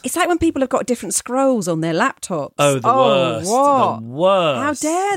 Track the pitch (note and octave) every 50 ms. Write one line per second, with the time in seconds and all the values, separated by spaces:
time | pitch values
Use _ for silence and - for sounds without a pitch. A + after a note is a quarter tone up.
0 | - C4 - E4 F4+ E4 F4 E4 - E4 - C#4+ C4 B3+ - - - - A#3+ -
1 | - G3 F#3+ - - - A#3+ C4 C4+ C4+ C4 A3+ F3+ F3+ E3+ D#3+ D#3 E3+ D#3+ E3
2 | A3+ C4+ - - - - F#3 D#3 C#3 - _ - D3 C#3+ C#3 C3 A#2+ G#3+ B3 C4
3 | C4 C#3 C#3 C3+ C3 B2+ A#2 A2 E3 F#3 A3 B3+ C#4 C#4+ C#4 B3+ A3+ F3+ C3+ A2
4 | A2+ A2+ B2 C#3+ F3 F#3 G3 F#3+ F3 D#3 C#3 A#2+ C4 D4 D4+ - - D4+ E4 F4+
5 | F#4+ G4+ G4+